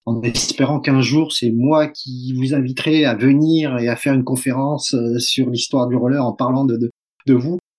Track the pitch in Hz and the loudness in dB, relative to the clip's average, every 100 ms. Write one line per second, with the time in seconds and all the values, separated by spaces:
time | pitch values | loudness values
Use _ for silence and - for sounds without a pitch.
0 | - 117 120 117 - - 139 147 - 135 | -4 -2 -2 -4 -4 -2 0 0 2 2
1 | 117 147 151 - 117 117 131 156 147 - | 2 2 0 -2 0 2 2 2 0 -4
2 | 131 127 127 127 131 143 127 131 156 156 | -14 -10 -6 -4 -2 0 -2 -2 0 2
3 | 143 110 131 139 156 160 151 123 120 113 | 2 2 4 4 4 2 0 -2 -2 -2
4 | 143 135 127 131 135 127 139 147 - 131 | 0 0 0 -2 -2 -2 -2 -4 -2 -2
5 | 117 120 117 - 127 123 - 135 123 123 | 0 -2 -2 -2 -2 -2 -2 -2 0 0
6 | 123 143 123 104 127 131 139 117 120 - | 0 0 -2 -2 -2 0 0 0 -4 -6
7 | _ _ - 123 139 175 - | _ _ 2 2 2 -6 -10